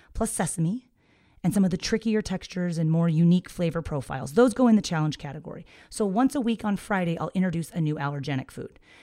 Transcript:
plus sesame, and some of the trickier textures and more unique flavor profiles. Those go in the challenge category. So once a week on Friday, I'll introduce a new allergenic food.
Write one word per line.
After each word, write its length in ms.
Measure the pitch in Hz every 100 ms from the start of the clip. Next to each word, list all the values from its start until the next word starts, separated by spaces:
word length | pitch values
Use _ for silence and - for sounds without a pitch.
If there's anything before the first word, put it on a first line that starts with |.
| _
plus 200 | - 220
sesame, 580 | - 170 - 160 247 - _ _ _ _ _
and 100 | 175
some 100 | 208
of 60 | 190
the 60 | 185
trickier 440 | - 220 226 214
textures 580 | - 185 - 180 180 165
and 120 | 160
more 180 | 165 170
unique 400 | 156 170 180 -
flavor 320 | - 165 165
profiles. 520 | - 147 - 135 139
Those 220 | 170 254
go 120 | 208 247
in 80 |
the 80 | 208
challenge 360 | - 165 156 -
category. 460 | 143 151 - - - - -
So 160 | -
once 300 | 202 202 269
a 60 | 294
week 240 | 226 220
on 120 | 214 196
Friday, 400 | - 196 170 165
I'll 140 | 156
introduce 360 | 185 185 170 156
a 100 | 175
new 140 | 151
allergenic 560 | 151 143 143 147 131 131
food. 300 | - - - _ -